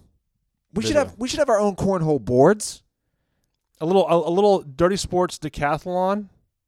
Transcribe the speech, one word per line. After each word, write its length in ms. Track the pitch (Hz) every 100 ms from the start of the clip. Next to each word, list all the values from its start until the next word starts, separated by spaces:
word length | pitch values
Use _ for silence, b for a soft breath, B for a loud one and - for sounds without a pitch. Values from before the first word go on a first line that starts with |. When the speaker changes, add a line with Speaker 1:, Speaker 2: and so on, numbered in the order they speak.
| _ _ _ _ _ _ _
Speaker 1:
We 80 | 190
should 140 | 220 294
Speaker 2:
video. 100 | 240
Speaker 1:
have, 100 | 190
we 80 | 247
should 120 | 302
have 100 | 269
our 100 | 208
own 160 | 208 180
cornhole 440 | 190 190 156 143
boards. 640 | 101 123 151 208 - - _ _ _ _ _ _ _ _ _ _
Speaker 2:
A 60 | 160
little, 220 | 190 160
a, 200 | 170 160
a 40 |
little 320 | 175 208 190
Dirty 320 | 147 135 175 196
Sports 420 | - 180 180 -
decathlon, 920 | 151 - 147 151 180 180 185 208 196 _ _ _